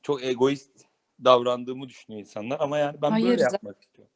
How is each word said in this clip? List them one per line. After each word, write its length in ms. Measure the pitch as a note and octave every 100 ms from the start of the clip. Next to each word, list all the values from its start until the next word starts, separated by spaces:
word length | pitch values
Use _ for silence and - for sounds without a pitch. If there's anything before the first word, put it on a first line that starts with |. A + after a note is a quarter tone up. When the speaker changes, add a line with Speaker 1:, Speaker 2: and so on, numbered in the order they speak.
Speaker 1:
çok 200 | - C#3
egoist 600 | B2+ A#2+ C3+ C#3+ - _ _ _ _ _
davrandığımı 640 | B2+ B2+ B2 B2 B2 C3 C3+
düşünüyor 320 | - - G#2+
insanlar. 380 | G2+ G#2+ G#2+ C#3+
Ama 180 | D3 D3
yani 240 | D3 D3
ben 100 | D3
Speaker 2:
Hayır, 140 | A3 A#3
Speaker 1:
böyle 160 | -
Speaker 2:
za- 100 | B2+
Speaker 1:
yapmak 280 | - G#2 -
istiyorum. 320 | _ _ _